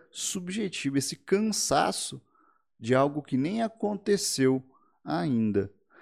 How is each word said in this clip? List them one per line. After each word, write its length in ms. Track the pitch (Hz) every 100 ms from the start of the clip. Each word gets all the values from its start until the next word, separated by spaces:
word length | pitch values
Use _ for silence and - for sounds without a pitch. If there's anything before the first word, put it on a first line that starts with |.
| _
subjetiva, 880 | - - 190 180 208 196 - 139 139
esse 160 | -
cansaço 1080 | 160 - 196 220 196 - 139 - - - 135 _ _ _ _ _ -
de 160 | 110
algo 300 | 127 147 147
que 140 | - 131
nem 260 | 151 220
aconteceu 1040 | 220 - 208 208 208 196 - - 131 131 - _ _ _
ainda. 680 | 151 165 165 117 110 98 98 _ _ -